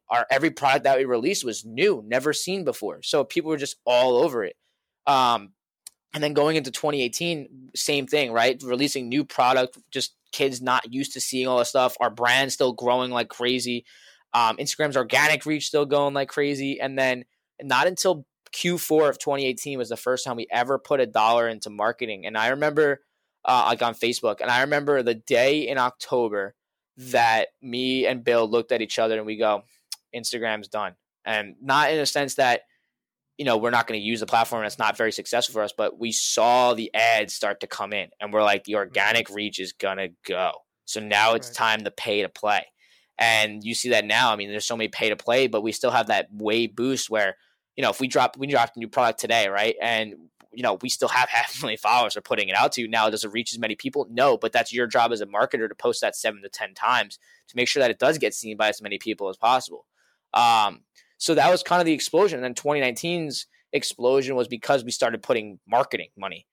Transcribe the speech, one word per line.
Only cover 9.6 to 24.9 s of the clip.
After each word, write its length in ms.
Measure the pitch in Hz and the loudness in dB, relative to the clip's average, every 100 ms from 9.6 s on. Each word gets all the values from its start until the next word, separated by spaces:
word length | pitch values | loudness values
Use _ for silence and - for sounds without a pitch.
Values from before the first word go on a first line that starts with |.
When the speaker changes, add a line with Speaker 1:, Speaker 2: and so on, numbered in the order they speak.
| 127 - _ | 2 -6 _
Speaker 1:
just 240 | 135 - - _ | -6 -6 -10 _
kids 280 | - 139 123 | -2 -2 -2
not 300 | 127 123 117 | 0 0 0
used 200 | 127 139 | -6 -6
to 80 | 131 | -6
seeing 260 | - 131 127 | -4 -2 0
all 120 | 127 | 2
this 100 | 120 | 2
stuff. 260 | 135 127 - | 2 2 2
Our 100 | 120 | -2
brand 420 | 104 120 131 135 | 2 4 4 2
still 200 | - 131 | 0 0
growing 380 | 113 123 123 127 | 0 0 2 0
like 160 | 120 113 | -2 -4
crazy. 560 | - 123 127 120 120 - - - _ _ | -2 -2 0 -2 -6 -8 -20 -20 _ _
Um, 220 | 120 113 110 | 2 2 0
Instagram's 400 | 147 - 151 131 | -6 -2 0 0
organic 480 | 113 127 151 151 | 2 2 4 2
reach 220 | 151 151 - | -2 -4 0
still 180 | 147 | 0
going 300 | 143 143 143 | 2 2 2
like 160 | 139 135 | -2 -4
crazy. 500 | - 143 139 139 131 | -2 -2 -2 -4 -4
And 180 | 135 135 | -4 0
then 280 | 131 127 - _ _ - | 0 -2 -8 _ _ -16
not 260 | 139 127 170 | 0 2 2
until 380 | 185 190 165 - _ _ | 2 0 0 -6 _ _
Q 280 | - 175 175 | -4 -2 -2
four 300 | - 156 147 | 2 4 4
of 100 | 127 | 0
twenty 280 | 151 139 135 | -4 -2 -2
eighteen 320 | 120 147 135 | -4 -8 -6
was 120 | 113 | -6
the 60 | 113 | -6
first 280 | - 127 | -2 -2
time 120 | 135 117 | -4 -8
we 100 | - | -2
ever 280 | 117 123 135 | -2 0 -2
put 220 | - 139 | 0 0
a 60 | 120 | 2
dollar 420 | 113 110 117 117 | 4 4 4 2
into 220 | 107 107 | -4 -10
marketing. 560 | 104 107 117 117 101 90 | -2 -2 -2 -8 -8 -6
And 100 | 110 | -2
I 120 | 113 | 0
remember, 520 | 139 151 147 147 135 _ _ _ _ | 0 0 2 2 0 _ _ _ _
uh, 200 | - 127 98 | 2 4 4
like, 160 | 117 | 2
on 120 | 117 | -2
Facebook, 460 | 113 117 120 117 101 | 0 -2 0 -2 -2
and 100 | - | 0
I 120 | 123 | 2
remember 400 | 139 147 143 | 2 0 2